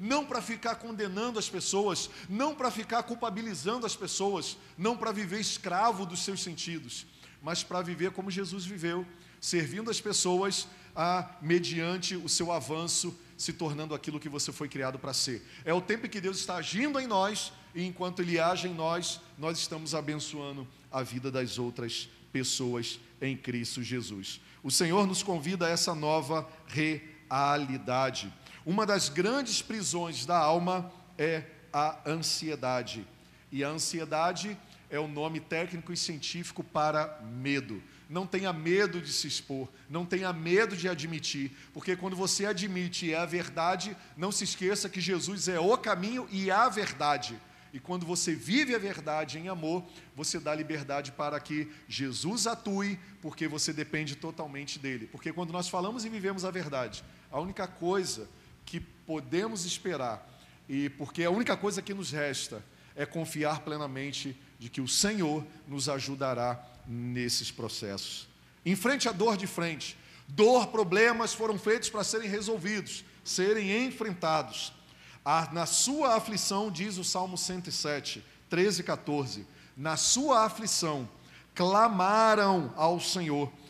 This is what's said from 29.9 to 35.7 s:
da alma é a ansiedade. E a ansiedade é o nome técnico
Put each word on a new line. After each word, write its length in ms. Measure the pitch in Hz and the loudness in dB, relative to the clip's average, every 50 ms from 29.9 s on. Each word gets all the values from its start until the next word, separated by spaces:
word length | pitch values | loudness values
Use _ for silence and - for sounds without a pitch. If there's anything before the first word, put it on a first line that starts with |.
| 135 175 175 170 156 123 123 | -2 -2 -2 -4 -4 -4 0
da 140 | 143 175 175 | 4 4 6
alma 520 | 156 151 160 175 175 180 185 185 175 180 - - - - - - | 8 6 6 6 4 2 0 0 -2 -4 -10 -16 -20 -12 -4 0
é 260 | 147 160 165 156 139 - - - - - - | 2 2 2 0 -2 -6 -14 -20 -14 -4 0
a 260 | 147 147 156 156 - - | 2 2 2 0 -2 -4
ansiedade. 1000 | 147 156 165 160 - - - 160 160 151 135 127 127 127 123 120 - - 117 98 - - - - - - - - - | -2 -2 -2 0 0 -2 -2 -2 -4 -4 -2 0 0 0 0 0 -4 -8 -10 -10 -12 -16 -20 -20 -20 -20 -20 -16 -8
E 140 | - 135 139 | -4 -2 -2
a 40 | 143 | -2
ansiedade 880 | 156 160 - - - 165 160 147 156 156 160 175 180 156 170 208 208 - - - - - - - | 0 -2 -2 -2 -2 -4 -4 -2 0 2 2 2 2 0 -4 -6 -6 -8 -12 -20 -20 -20 -12 -6
é 120 | 143 147 | -4 -2
o 80 | 156 151 | -2 -2
nome 320 | 147 147 151 160 160 156 | -2 -2 -2 -2 -2 -4
técnico 520 | 156 - 170 160 170 175 | -4 -2 -2 -2 -2 -2